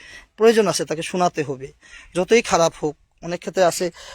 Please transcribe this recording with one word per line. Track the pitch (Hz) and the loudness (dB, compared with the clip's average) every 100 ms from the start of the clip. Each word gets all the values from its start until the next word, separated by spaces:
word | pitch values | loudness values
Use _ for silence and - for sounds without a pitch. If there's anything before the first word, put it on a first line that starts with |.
| - - - - | -20 -20 -20 2
প্রয়োজন | 220 226 196 | 4 4 2
আছে, | 156 151 | 0 -4
তাকে | 160 | -8
শোনাতে | 165 185 175 - | -6 -2 -2 -2
হবে, | 139 131 135 - _ - - 170 | -8 -8 -12 -20 _ -20 -10 -4
যতই | 185 233 | 2 2
খারাপ | - 175 165 - | 2 2 2 0
হোক। | 156 - _ _ | -8 -8 _ _
অনেক | 160 175 | -10 -10
ক্ষেত্রে | - 185 | -6 2
আছে, | 175 - 180 - - | 2 2 -6 -6 -20